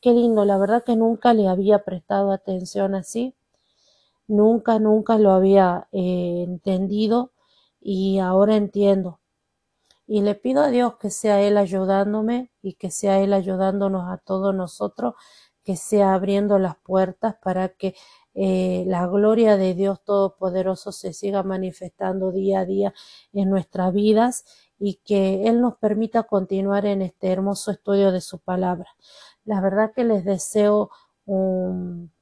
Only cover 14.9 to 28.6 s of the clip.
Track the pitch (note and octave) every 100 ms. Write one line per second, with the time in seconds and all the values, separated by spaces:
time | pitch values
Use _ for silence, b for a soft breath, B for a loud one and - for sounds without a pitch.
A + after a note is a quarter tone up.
14.9 | - A#3+ b b b b _ - F#3 -
15.9 | G#3 G3 F#3+ F#3+ G3+ G#3 G3+ F#3 D#3 _
16.9 | F#3+ F#3+ F#3 - F#3+ - F#3 F#3 _ G3
17.9 | F#3 b b b - F#3+ F#3 F#3 F#3 F#3
18.9 | F3+ F3 G3 G#3 A3+ A3+ G#3 F#3 F3+ G3
19.9 | G3 - G3+ G3 _ F#3 F3+ F#3 F#3 -
20.9 | F#3+ F#3+ E3 G3+ G3 F#3+ F#3+ F#3 - F3+
21.9 | _ F#3+ F#3+ F#3+ F#3 G3 F#3+ F#3 G3 G3+
22.9 | G3 B B B G3+ F#3+ G3 E3+ - F#3
23.9 | F#3+ G#3 G#3+ A#3+ B3+ _ b b _ G3+
24.9 | F#3+ - G3+ F#3+ F#3+ G#3+ A#3 A#3+ A#3 G#3+
25.9 | G#3 A3 A#3 A3+ G3+ F#3+ F#3+ G3 G3+ G#3
26.9 | G3 F#3 _ F#3+ F#3 G3 G3 - G3+ -
27.9 | G3 G3 F#3 - E3+ - F3+